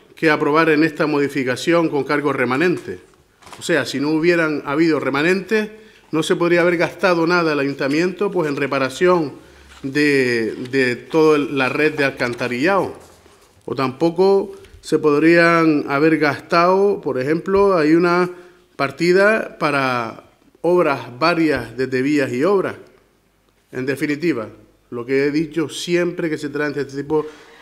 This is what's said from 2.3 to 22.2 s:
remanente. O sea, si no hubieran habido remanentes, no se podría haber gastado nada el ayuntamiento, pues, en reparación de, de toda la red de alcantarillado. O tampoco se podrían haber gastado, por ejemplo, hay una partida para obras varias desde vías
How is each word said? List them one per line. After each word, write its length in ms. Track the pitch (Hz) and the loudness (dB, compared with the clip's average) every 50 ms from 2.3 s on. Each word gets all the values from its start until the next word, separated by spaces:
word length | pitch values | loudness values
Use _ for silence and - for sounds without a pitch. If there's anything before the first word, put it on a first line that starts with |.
| 135 | -2
remanente. 640 | 135 127 120 127 135 165 180 165 - - - 92 90 - _ _ _ _ _ _ _ - - - - | -2 -2 -2 0 0 0 0 0 -2 -6 -10 -14 -14 -16 _ _ _ _ _ _ _ -20 -20 -20 -12
O 20 | |
sea, 240 | - - 175 147 123 | -4 -2 0 0 0
si 140 | 117 - 131 | -2 -4 -4
no 100 | 139 147 | -2 -2
hubieran 540 | 156 156 160 175 175 170 165 156 151 143 - | 0 2 2 2 2 2 0 0 -2 -4 -4
habido 340 | 143 139 151 165 165 156 135 | -4 0 2 2 2 2 0
remanentes, 720 | 131 135 131 139 147 170 185 196 180 - 220 214 214 214 - - - - - - _ _ | 0 -2 -2 0 0 0 0 0 -2 -2 -2 -2 -2 -4 -8 -16 -20 -20 -20 -20 _ _
no 120 | - 156 160 | -4 -2 -2
se 120 | 175 185 | -2 -4
podría 260 | 160 165 175 170 175 | -2 0 2 2 2
haber 160 | 165 180 175 165 | 2 2 2 0
gastado 500 | 175 151 - - - 190 180 170 165 160 | -2 -4 -2 -2 0 0 2 2 0 0
nada 260 | 175 175 170 160 151 | 0 0 0 0 0
el 60 | 147 | -2
ayuntamiento, 720 | 139 139 139 139 147 135 139 156 170 185 180 - 208 202 | -2 -4 -4 -4 -4 -2 0 0 -2 -2 -2 -4 -4 -4
pues, 180 | 180 180 160 151 | -2 -2 -2 -2
en 60 | 143 | -2
reparación 880 | 135 143 131 135 135 135 127 131 - 180 180 185 175 160 135 123 - - - - - - - - - - | -4 -4 -2 -2 -2 -2 -4 -2 0 2 2 2 2 0 -4 -8 -14 -20 -20 -20 -20 -20 -20 -18 -12 -10
de, 720 | 139 131 147 147 147 143 139 131 123 120 117 113 107 - - 127 127 | -4 0 2 2 4 4 4 2 2 2 0 0 -2 -4 -6 -8 -4
de 240 | 123 135 131 123 123 | 0 0 0 0 0
toda 420 | 120 - - - 160 156 156 151 147 | -4 -6 -2 2 4 4 6 4 4
la 320 | 143 - 143 135 131 127 | 2 -2 -2 -2 0 0
red 240 | 131 147 147 156 143 | 0 0 0 0 0
de 120 | 139 143 | 0 0
alcantarillado. 880 | 135 135 - 135 120 120 123 131 123 120 120 139 175 202 190 151 101 85 - - - - - _ - - _ _ _ _ _ _ | -2 0 -2 -4 -4 -4 -4 -4 -4 -2 -2 0 0 0 0 -2 -4 -8 -12 -18 -20 -20 -20 _ -20 -20 _ _ _ _ _ _
O 100 | - - | -8 -4
tampoco 800 | 127 135 131 123 - 165 170 170 170 190 196 196 196 202 202 - - - - - - | -4 -4 -4 -2 0 0 0 2 2 4 4 4 2 0 -2 -8 -16 -20 -20 -20 -20
se 160 | - - - 156 | -4 -2 -2 2
podrían 880 | 156 151 143 147 151 165 170 170 170 170 170 165 165 160 151 147 - - | 2 2 2 4 4 6 6 6 6 6 4 4 4 4 2 2 0 -2
haber 280 | 139 139 151 160 160 147 | 0 2 4 2 4 2
gastado, 840 | 151 147 135 - - - 175 170 170 180 185 190 196 202 196 175 | 2 0 -2 -4 -4 -2 0 2 4 4 4 2 2 0 0 -2
por 180 | - 151 127 127 | -4 -6 -4 -4
ejemplo, 580 | 127 139 160 170 165 - 196 196 202 202 190 170 | -2 -2 -2 -2 -2 0 0 2 2 2 2 2
hay 160 | 151 151 160 | 4 4 4
una 360 | 170 175 175 175 175 180 175 - - - - - _ _ _ _ - | 4 4 4 4 2 2 0 -4 -10 -18 -20 -20 _ _ _ _ -4
partida 800 | 143 135 - - 170 175 180 185 196 208 220 220 - - - - | -4 -4 -2 -2 0 2 4 4 4 4 2 0 -2 -6 -6 -4
para 640 | 170 151 143 139 135 131 127 123 117 113 104 - - _ _ _ _ _ _ _ | -2 -2 0 0 0 0 -2 -2 -4 -6 -10 -14 -20 _ _ _ _ _ _ _
obras 400 | - 160 180 180 170 151 139 131 117 120 120 123 | -2 0 2 2 2 2 0 -2 -6 -10 -6 -2
varias 580 | 151 165 175 165 165 156 143 131 120 113 117 120 | 0 0 2 2 2 2 2 0 -4 -6 -6 -6
desde 240 | 131 127 127 127 | -4 -2 -2 -2
vías 300 | 131 139 151 147 | 0 0 2 0